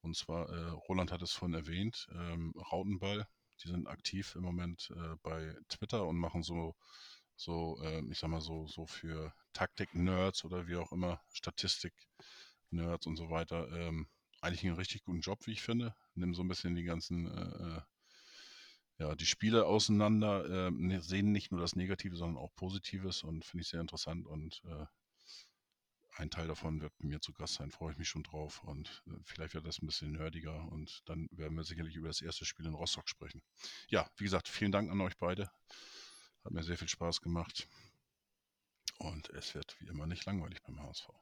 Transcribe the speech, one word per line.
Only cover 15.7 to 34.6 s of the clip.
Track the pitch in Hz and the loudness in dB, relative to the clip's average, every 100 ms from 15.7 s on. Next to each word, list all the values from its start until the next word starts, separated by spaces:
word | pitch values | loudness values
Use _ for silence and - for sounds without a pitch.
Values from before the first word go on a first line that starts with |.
| 117 120 - _ - | 2 2 -4 _ 0
Nehmen | 90 | 0
so | 85 | 2
ein | 92 | 0
bisschen | 90 87 | 0 2
die | 87 | 2
ganzen, | 85 85 - 87 85 | 2 -2 0 0 0
äh, | - 87 - 90 82 | -2 -4 -4 -4 -6
äh, | - _ _ - - - - - - - _ _ | -10 _ _ -20 -20 -18 -18 -18 -20 -20 _ _
ja, | 76 | -2
die | 76 | 2
Spiele | 80 - 110 113 | 2 4 8 8
auseinander, | 78 107 104 104 104 107 107 98 82 92 92 | 10 8 8 8 8 8 6 4 2 2 2
äh, | |
ne, | 87 90 95 | 4 4 2
sehen | 80 92 101 | 2 4 6
nicht | 101 - | 6 4
nur | 90 | 0
das | 90 - | 2 2
Negative, | 92 95 98 | 0 0 -2
sondern | 87 85 76 | -2 0 -2
auch | 64 | -6
Positives | - 92 95 - 98 95 92 | -4 -2 -2 -2 -4 -2 -2
und | 80 82 - | -2 -4 -4
finde | 87 | -6
ich | 82 | -4
sehr | 85 | -2
interessant | 85 82 - 85 - | -2 -4 -4 -4 -4
und, | 78 80 - 87 | -6 -6 -8 -8
äh, | 78 78 _ _ _ - - - _ _ _ _ _ _ - | -8 -8 _ _ _ -18 -18 -18 _ _ _ _ _ _ -4
ein | 78 | -4
Teil | - 80 | -2 -2
davon | 76 82 78 | -2 0 0
wird | 76 _ | -2 _
bei | 73 | -2
mir | 73 | -2
zu | - | -4
Gast | 71 73 | -6 -4
sein, | - 71 | -2 -4
freue | - 80 | -6 -6
ich | 73 | -2
mich | 82 | -2
schon | 80 | -2
drauf | 78 76 76 - | -4 -4 -6 -6
und, | - 71 76 - - | -8 -6 -6 -10 -10
äh, | - | -10
vielleicht | - - 80 | -10 -6 -4
wird | 80 80 | -4 -4
das | - | -4
ein | 80 | -2
bisschen | - 76 | -2 -2
nerdiger | 78 78 80 78 78 80 | -2 -2 -2 -4 -4 -4
und | 78 76 - - | -6 -6 -10 -6
dann | 80 80 | -4 -4
werden | 87 78 80 | -4 -4 -2
wir | |
sicherlich | 78 82 80 80 | -4 -4 -4 -4
über | 82 | -2
das | 82 | -2
erste | 80 80 | -4 -4
Spiel | 85 - 80 | -4 -4 -4
in | |
Rostock | 78 80 - - | -2 0 -2 -4
sprechen. | - 73 - _ _ - - - | -6 -10 -12 _ _ -12 -12 4
Ja, | 101 - - | 4 4 0
wie | |
gesagt, | 101 92 - | 4 4 2
vielen | - | 2